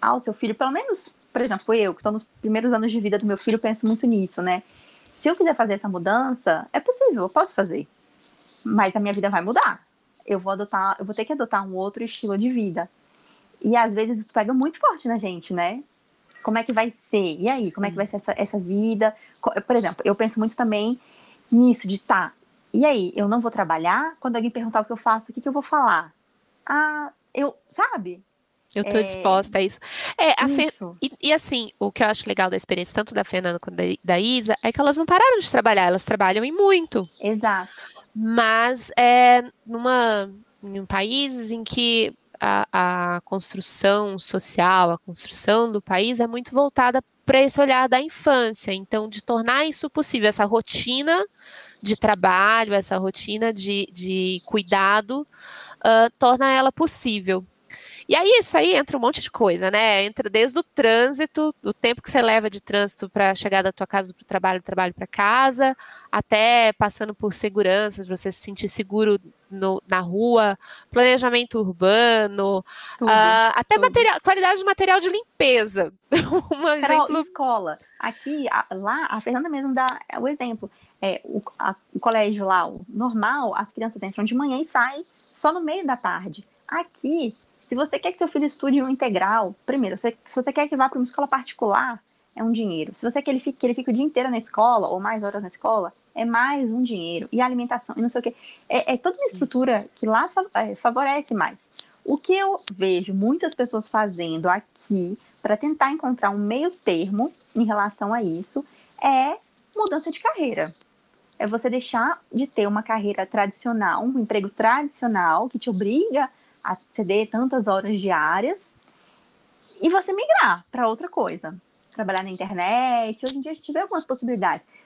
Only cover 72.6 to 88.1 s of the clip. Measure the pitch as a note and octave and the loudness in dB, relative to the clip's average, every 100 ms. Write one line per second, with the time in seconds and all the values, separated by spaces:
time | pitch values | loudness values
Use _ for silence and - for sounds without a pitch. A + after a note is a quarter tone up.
72.6 | - - - - A3 A3 A3 A3+ A3+ - | -4 -18 -18 -2 4 6 8 6 4 2
73.6 | - G#4+ B4 A#4+ A4 F4 - G4 F#4 G4 | 2 4 4 4 4 2 2 4 4 2
74.6 | F#4+ G4 F#4+ F#4 F4 G4 - _ C#4+ A#3+ | 0 2 4 4 2 -4 -6 _ 4 4
75.6 | G#3+ G3 E3+ - _ E4 - F4 - C#4+ | 2 -2 -4 -6 _ 0 2 -2 -2 -2
76.6 | D#4+ D4 C#4+ D#4 C#4+ D#4 E4 F#4 C4 A3+ | 0 2 4 4 4 0 -4 -4 0 0
77.6 | F3 D3+ _ _ A3+ A#3 C4+ D4+ C4 - | -2 -8 _ _ -8 -8 -8 -6 -2 -2
78.6 | - F#3+ G3+ C#4 D#4+ A3 A#3+ B3 E4 C#4+ | -2 -6 -4 -4 -4 -6 -4 -4 -4 -6
79.6 | C4+ C4 C4 B3+ - - B3 D4 B3 A3+ | -2 0 -2 -4 -10 -6 -4 -4 -8 -8
80.6 | G3 _ _ _ F#3+ - - G#3 - - | -14 _ _ _ -6 -6 -8 -10 -10 -6
81.6 | - G3 _ F#3 A#3 A3+ G#3 G#3 F#3+ F#3 | -6 -6 _ -4 0 0 0 -2 0 0
82.6 | E3 - - G#3 B3 A3 G#3 C#4+ A#3 - | 0 -8 -10 -6 -4 -2 -2 -2 -2 -4
83.6 | G#3+ - A3+ A3 G3 G3 G#3 B3 C#4+ C4 | -8 -8 -8 -8 -10 -4 -2 -2 -2 -4
84.6 | D#4+ C4 B3 C#4 F4+ _ _ - D4+ F4 | -2 0 0 -4 -16 _ _ -2 0 0
85.6 | D#4 F4+ D#4 B3 G3 F3 F#3+ - - _ | -4 -4 -4 -4 -4 -6 -10 -16 -20 _
86.6 | - D#4 F4 _ - E4 A#3+ - _ _ | -8 -8 -8 _ -4 -2 -4 -8 _ _
87.6 | - B3 D4 C#4 F4 | -8 -4 -2 -2 -6